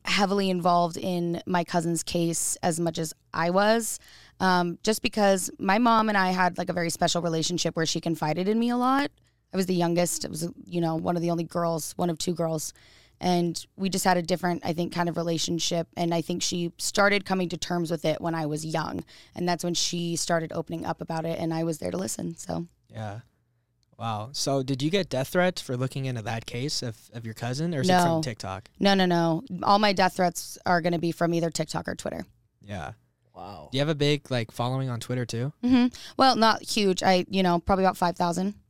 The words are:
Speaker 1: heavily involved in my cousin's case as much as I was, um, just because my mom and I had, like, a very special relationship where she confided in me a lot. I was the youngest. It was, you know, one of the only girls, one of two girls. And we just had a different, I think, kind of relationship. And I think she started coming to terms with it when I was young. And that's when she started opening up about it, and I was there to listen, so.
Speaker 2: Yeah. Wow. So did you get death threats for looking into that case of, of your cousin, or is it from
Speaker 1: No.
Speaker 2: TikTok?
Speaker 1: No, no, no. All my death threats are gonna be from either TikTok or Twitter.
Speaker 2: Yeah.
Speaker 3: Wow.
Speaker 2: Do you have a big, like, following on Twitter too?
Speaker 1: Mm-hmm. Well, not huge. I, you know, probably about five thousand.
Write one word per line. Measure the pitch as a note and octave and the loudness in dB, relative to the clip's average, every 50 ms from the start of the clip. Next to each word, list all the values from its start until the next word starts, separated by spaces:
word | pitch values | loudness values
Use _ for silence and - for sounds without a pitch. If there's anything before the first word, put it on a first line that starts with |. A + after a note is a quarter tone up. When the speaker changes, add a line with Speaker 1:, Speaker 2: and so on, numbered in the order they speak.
| _ | _
Speaker 1:
heavily | - F3 F#3 G#3 F#3 G3+ G3+ G3 F#3+ | -2 0 2 2 2 2 2 2 2
involved | F#3 F3+ E3 F3+ F3 F3 F3 E3+ E3+ | 0 2 2 4 4 4 4 2 0
in | - - F#3+ F3+ F3 E3+ E3+ E3+ - - | -4 -4 -4 -2 -2 -2 -2 -2 -4 -4
my | - F#3 F3 E3+ | -2 -2 -2 -2
cousin's | - - F3 E3 E3+ E3+ D#3 - | 0 -2 0 0 0 -2 -2 -4
case | - - F3 E3+ E3+ E3 - - - - - - | -2 0 0 0 0 0 -2 -2 -2 -4 0 0
as | F#3 D#3+ F3 | -2 0 0
much | E3+ E3 E3+ E3+ | -2 -2 -2 -4
as | E3 D#3 - - _ _ - | -6 -6 -8 -12 _ _ -4
I | - E3 F3 | -2 0 2
was, | F3+ F#3+ G3+ G#3+ A3+ A#3 A3 - - - - - - - - - _ _ | 4 4 4 4 4 2 2 -2 -6 -10 -12 -20 -20 -20 -20 -20 _ _
um, | F#3 F#3 F#3 F3+ F3 F3 E3+ - - | 2 4 4 4 2 0 -2 -2 0
just | G#3+ A3 - - | 0 0 0 0
because | A#3 - A3 G#3 G3 G3 F#3 F3+ - - - | -2 2 4 6 6 6 4 2 -4 -6 -4
my | - F#3 F#3+ A3 | 0 2 4 4
mom | B3 A#3 A3+ A3 A3 A3 | 6 6 6 6 4 4
and | G#3 | 2
I | G3 F#3 F#3 | 2 2 2
had, | F#3 F#3 F#3 F3 F3 | 4 4 2 2 2
like, | - F3+ F3+ | -2 -4 -4
a | E3+ | -2
very | F3 E3+ E3 | -2 -2 -2
special | - - - E3 - F3 | 0 0 0 2 2 0
relationship | E3 E3+ D#3+ D#3+ D#3 - F3 E3 - E3 - | 0 0 0 0 0 0 -2 0 -2 -2 0
where | E3 D#3+ | 0 -2
she | D3+ - E3 | 0 -2 -2
confided | - E3+ E3 D#3 D#3+ D#3 D#3 E3+ F#3 G3+ | -2 -2 -2 0 0 -2 0 0 0 0
in | A3 A3+ | 2 2
me | A#3 A#3+ | 2 0
a | A#3+ | 0
lot. | B3 B3 B3+ C4+ C#4 C#4+ D4 - _ _ _ _ _ _ _ - | 2 2 2 2 2 0 -2 -6 _ _ _ _ _ _ _ -2
I | |
was | F#3+ F#3+ | -2 0
the | F3+ F#3 | 2 2
youngest. | F3 F3 E3+ E3+ D#3+ F3 E3+ - - - | 2 2 2 4 2 2 0 0 -4 -6
It | - | -8
was, | - D3+ E3 E3+ - - - | -6 -6 -6 -6 -8 -12 -14
you | - E3+ F3 | -6 -2 -2
know, | E3+ D#3+ D#3+ | 0 0 -2
one | D#3+ F3 F3+ F3 | -2 -2 -2 -2
of | F3 E3 | 0 0
the | E3+ E3+ | 0 -2
only | E3 E3+ | -2 -4
girls, | - - F3 E3+ E3 E3 D#3 - - - | -4 -4 -2 -2 0 -2 -2 -6 -8 -4
one | - F3+ F3 | -2 -2 -2
of | E3 - | -2 -2
two | - - F3 | -4 -4 -2
girls. | D#3+ E3+ D#3+ D#3+ D#3 - - - - - - - - _ _ _ _ - | -2 -2 -2 -2 -4 -4 -8 -12 -16 -20 -20 -20 -20 _ _ _ _ 0
And | F#3 F3+ F3 F3 E3+ D#3 - - - _ | 2 2 2 2 0 -2 -4 -10 -12 _
we | - F#3+ G3 | -4 -4 -2
just | F3 F#3+ - | -2 2 2
had | F#3+ F3+ | 4 4
a | F3+ E3+ | 2 2
different, | D#3+ F#3 D#3 - F3+ E3+ E3 - | 0 -2 0 0 -2 -2 -2 -2
I | F#3 D#3+ | -4 -4
think, | D#3+ F3 - - | -2 -4 -4 -2
kind | F3 F3 E3+ | -2 -2 -2
of | D#3+ E3+ | -2 -2
relationship. | E3 E3+ E3 D#3+ - - E3+ E3 - - F3 E3+ E3 - _ | -2 -2 -2 -2 -2 -2 -2 -2 -2 -2 -2 -2 -4 -4 _
And | - F3 E3+ E3+ | -4 -2 0 0
I | E3+ D#3 | -2 -2
think | - F3 F3 - | -2 -4 -2 -2
she | - F#3+ F3 E3+ E3+ - - | -2 -2 -2 -4 -4 -4 -6
started | - - - G#3 G3+ G3+ G3+ G#3 G3 | -6 -2 2 4 4 4 4 2 0
coming | - F#3+ F#3+ F#3 E3 | 0 0 0 0 -2
to | - D#3+ | -4 -8
terms | - - F3+ F3 E3+ D#3 | -6 -4 -2 -2 0 -2
with | E3+ D#3 - | -2 0 0
it | D#3+ D3+ - | 0 0 0
when | - E3+ E3 | -2 -2 -2
I | E3 D#3 | -2 -2
was | D3 D#3 D3+ D#3+ | -2 -4 -4 -4
young. | D#3+ D#3 D#3+ D#3 - - F3 - - - - - _ _ | -4 -4 -4 -4 -4 -6 -8 -10 -10 -18 -20 -20 _ _
And | - F3+ | -4 -2
that's | F3+ F3 E3 - | 0 0 0 -2
when | F3 E3+ | -2 -2
she | - - - - F3 E3+ E3+ E3+ | 0 -2 -2 -2 -2 -2 -2 -2
started | D#3+ - - E3+ E3 D#3+ D#3+ - | -2 0 0 0 0 0 -2 -6
opening | E3+ D#3+ - E3+ E3 F3 | -6 -6 -6 -8 -6 -4
up | - E3 - E3+ | -6 -6 -6 -6
about | - E3 D#3+ D#3+ | -6 -6 -4 -4
it, | E3 E3 - | -4 -4 -4
and | E3 E3 D#3+ | -2 -2 -2
I | D#3+ E3 | -2 -2
was | E3+ D#3 - | -2 -4 -4
there | - F2+ | -4 -4
to | F#3 F3+ | -4 -4
listen, | F#3+ G#3+ - - F#3 E3+ E3 | -4 -6 -6 -6 -6 -8 -8
so. | - - - E3+ E3 E3+ F3 _ _ _ _ | -10 -8 -6 -6 -6 -6 -8 _ _ _ _
Speaker 2:
Yeah. | A2+ A2 A2 G#2 G2+ A#2 - _ _ _ _ _ _ _ _ _ _ _ _ _ _ - | -12 -10 -10 -8 -10 -12 -16 _ _ _ _ _ _ _ _ _ _ _ _ _ _ -8
Wow. | A2 A#2 A2 G#2 G#2+ B2+ D3 | -6 -4 -4 -4 -6 -8 -6
So | - - D3 C#3 C#3 C3 | -4 -2 0 0 0 0
did | C3 C#3 B2+ C#3+ | -2 -4 -2 -2
you | D#3 | 0
get | F3 G3+ F3 - | 0 0 0 0
death | C#3 B2+ C3+ - | -2 -2 -2 0
threats | - F3+ F3+ F#3 F3+ - | 0 2 2 2 0 -2
for | - - B2+ | -6 -6 -4
looking | B2 C3 B2+ - C#3 C3+ | -4 -4 -4 -4 -4 -6
into | C3 B2+ A#2 G2+ | -4 -6 -6 -6
that | A2+ A2+ A2+ - | -6 -6 -6 -8
case | - - A#2+ C3 D3+ - - - | -8 -8 -6 -4 -4 -4 -4 -6
of, | A#2+ G#2+ - - - - | -6 -10 -10 -18 -16 -14
of | A#2 A2+ | -10 -10
your | A2+ A2 | -10 -8
cousin, | - A#2+ A#2+ B2+ C3+ D#3+ E3+ E3 | -6 -6 -4 -4 -2 -2 -2 -2
or | D#3 | 0
is | F3 F#3 | 2 4
it | F#3 F3+ | 4 6
from | F3 E3+ E3 | 4 4 2
Speaker 1:
No. | D#3+ D#3 | 0 -2
Speaker 2:
TikTok? | B2+ A2 - - F#2+ F#2+ F#2+ - - _ - | -4 -6 -8 -8 -8 -8 -8 -10 -16 _ 0
Speaker 1:
No, | F#3+ G3 G3 | 2 4 4
no, | F#3+ F#3 | 6 4
no. | F3+ F3 E3+ E3+ E3 D#3+ E3 - - F#3 E3+ - | 4 4 4 4 2 2 0 -2 -6 -8 -4 2
All | - G3+ G#3 | 4 4 6
my | G#3+ G#3 G3 | 6 4 4
death | F#3+ F#3+ F#3 - | 4 2 2 2
threats | - F#3 F3 F3 - - - - - - | 2 0 0 0 -2 -10 -12 -14 -8 0
are | - F3+ E3+ | 0 0 2
gonna | D#3+ F3 F3 E3 | 2 2 0 0
be | E3 E3+ D#3 | 0 -2 0
from | - F3 E3+ E3+ | 0 0 0 2
either | E3+ E3 E3 | 0 0 -2
TikTok | - - D#3 - - E3 E3+ - | -2 -4 -4 -4 -4 -6 -6 -6
or | - | -8
Twitter. | - - - - E2 - - _ _ _ _ _ _ - | -6 -6 -6 -6 -8 -10 -14 _ _ _ _ _ _ -14
Speaker 2:
Yeah. | G2+ G#2 F#2 D2 - A2 - _ _ _ _ _ _ _ | -10 -10 -8 -8 -10 -12 -14 _ _ _ _ _ _ _
Speaker 3:
Wow. | F2+ F2+ F#2+ G2+ D#2+ D2 - | -16 -16 -14 -14 -16 -14 -6
Speaker 2:
Do | - | -2
you | C3 C#3+ | -2 0
have | D#3 | 0
a | D#3+ | 0
big, | C#3 C#3+ C#3+ D3 C#3+ - - | 0 2 2 2 0 -2 -4
like, | B2+ A#2+ A2+ - - | -2 -2 -2 -4 -4
following | - A#2+ B2 C3 C3+ C3+ C3 | -4 -4 -2 -2 -2 -2 -4
on | - A#2 | -4 -6
Twitter | - - B2+ B2+ B2 | -4 -4 -4 -4 -4
too? | - - A2+ B2 C#3+ - _ - | -4 -4 -4 -4 -4 -6 _ 0
Speaker 1:
Mm-hmm. | B3 C4 B3 B3 B3+ - - - - - | 4 4 4 4 2 0 -6 -14 -12 0
Well, | - C4+ C4 A#3+ | 4 4 4 6
not | G#3+ A3+ A3 G#3+ - - | 6 4 4 4 2 -2
huge. | - - A3+ G3+ F#3+ F#3 - - | -4 0 2 2 2 2 2 4
I, | F#3 F#3 F3+ F3 - | 4 4 4 2 0
you | F#3 F#3+ F#3+ | 0 2 2
know, | F3+ F3 E3+ | 4 2 2
probably | - - G3 F#3 F#3+ | 2 2 2 4 4
about | F#3 E3+ - | 2 2 2
five | F3+ F3 E3+ | 0 -2 0
thousand. | - F3+ F3 E3+ F3+ F#3 G3+ G#3 - _ _ | 0 -2 0 0 0 -2 -2 -4 -8 _ _